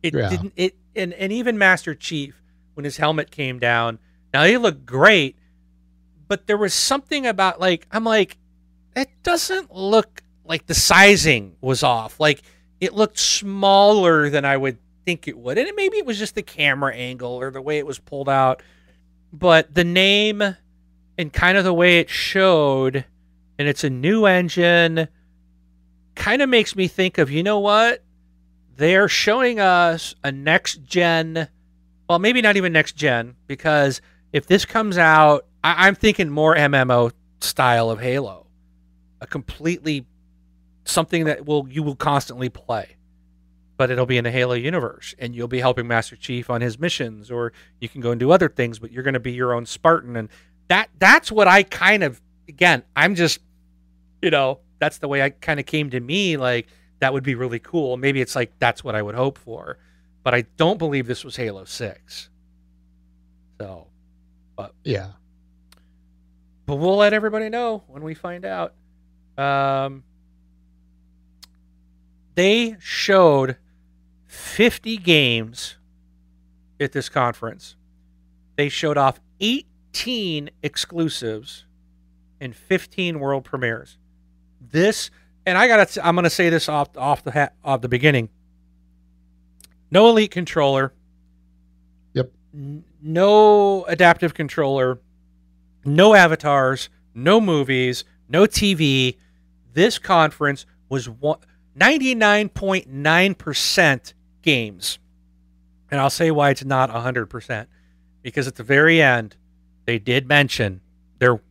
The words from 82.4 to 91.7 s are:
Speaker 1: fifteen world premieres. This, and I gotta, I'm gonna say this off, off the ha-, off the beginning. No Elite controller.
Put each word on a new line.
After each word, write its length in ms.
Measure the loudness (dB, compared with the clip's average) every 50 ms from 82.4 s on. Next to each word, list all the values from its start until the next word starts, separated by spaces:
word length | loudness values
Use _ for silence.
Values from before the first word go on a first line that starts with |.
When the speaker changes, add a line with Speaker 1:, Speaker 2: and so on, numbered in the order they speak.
| -16 -16 -16
Speaker 1:
fifteen 640 | -18 _ _ -4 -4 -4 -8 _ -6 -6 -6 -4 -4
world 240 | -4 -4 -4 -4 -6
premieres. 540 | -8 -6 -4 -4 -4 -4 -6 -10 -18 -20 _ _ _ _ _ _ _ _ _ _ _ _ _
This, 480 | -20 -4 0 2 2 2 0 -2 -8 -12 _ _ _ _ _ _ _
and 120 | -2 2
I 100 | 2 4
gotta, 380 | 4 6 4 4 2 0 -4 -2
I'm 100 | 0 0
gonna 140 | 2 0 0
say 200 | 0 2 0 2
this 200 | 2 0 -2 -2
off, 260 | -2 -4 -4 -4 _
off 280 | -8 -2 -2 -2 -2 -4
the 80 | -6
ha-, 180 | -2 -2 -2 -2 _ _ _
off 160 | -4 -4 -4
the 80 | -2 -4
beginning. 400 | -4 0 2 2 2 2 -2 -6 _ _ _ _ _ _ _ _ _ _ _ _ _ _ _ _ _ _ _ _ _ _ _ _ _ _ -20 _ _ _ _ _
No 180 | 4 6 6
Elite 240 | 8 6 6 2 0
controller. 640 | -4 -8 -8 -4 -2 0 0 2 2 0 -2 -4 _ _ _ _ _ _ _ _ _ _ _ _ _ _ _ _